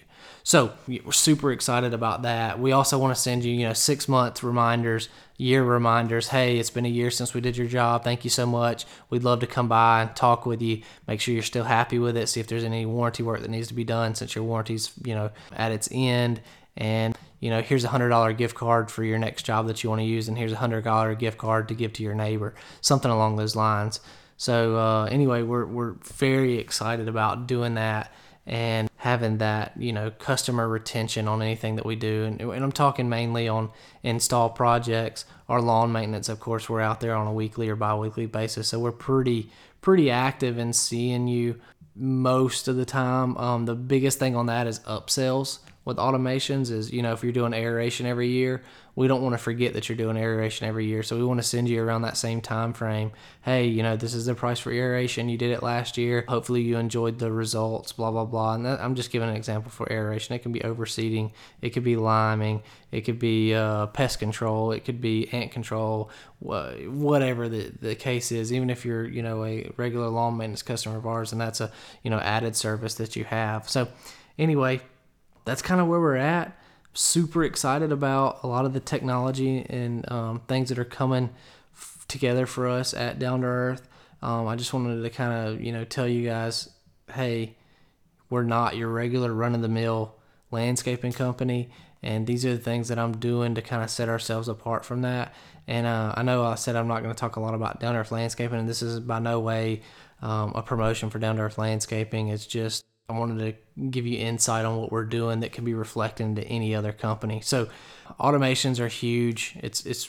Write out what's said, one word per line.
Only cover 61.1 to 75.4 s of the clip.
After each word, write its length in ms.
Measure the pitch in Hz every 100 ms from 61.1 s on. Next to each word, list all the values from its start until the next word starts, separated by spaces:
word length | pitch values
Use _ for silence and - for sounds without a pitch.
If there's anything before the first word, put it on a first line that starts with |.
| 113 107 - - -
It 100 | 123
could 140 | 123 123
be 100 | 117
liming. 640 | 110 110 110 107 107 107 - - -
It 100 | 120
could 160 | 113 113
be, 380 | 117 113 110 110
uh, 320 | 107 107 104
pest 320 | - 131 -
control. 520 | 107 107 113 110 113
It 120 | 113 -
could 160 | 120
be 280 | 120 110 -
ant 180 | 123 117
control, 600 | 120 113 110 110 110 107 - - -
wha-, 320 | - 101 65 62 78
whatever 600 | 139 147 147 131 120 117
the, 220 | 113 - -
the 140 | 113 110
case 360 | 135 123 -
is. 220 | 117 113
Even 160 | 127 127
if 160 | 123 120
you're, 200 | 113 117
you 180 | 123
know, 200 | 113 113 110
a 260 | 110 - -
regular 320 | 120 120 117
lawn 280 | 117 117 113
maintenance 240 | 113 104
customer 360 | - 113 110 110
of 100 | 113
ours, 240 | 113 110
and 100 | 113
that's 180 | 113 -
a, 120 | 110 - - -
you 80 | 113
know, 80 | 110
added 360 | - 107 117 110
service 380 | 110 110 110 -
that 200 | 113 -
you 80 |
have. 460 | 107 113 110 110 -
So 180 | 135 120 - - - - -
anyway, 440 | 160 143 131 131 - _ _ _ _ _